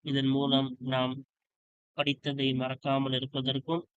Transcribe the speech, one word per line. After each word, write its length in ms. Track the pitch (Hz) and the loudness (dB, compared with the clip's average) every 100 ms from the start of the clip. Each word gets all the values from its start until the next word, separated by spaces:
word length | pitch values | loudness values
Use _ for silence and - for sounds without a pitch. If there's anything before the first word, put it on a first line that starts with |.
| 151 | -2
இதன் 220 | 139 135 | 0 2
மூலம் 480 | 139 139 135 135 127 | 2 4 2 2 -4
நாம் 340 | 127 131 127 135 135 _ _ _ _ _ _ - | -2 0 0 -4 -12 _ _ _ _ _ _ -2
படித்ததை 580 | 143 143 147 139 135 131 | -2 0 -2 0 2 2
மறக்காமல் 580 | 131 131 143 139 135 | -2 -2 0 2 2
இருப்பதற்கும் 720 | 131 135 139 131 135 147 165 - | -2 -2 -4 -2 -2 -2 -4 -4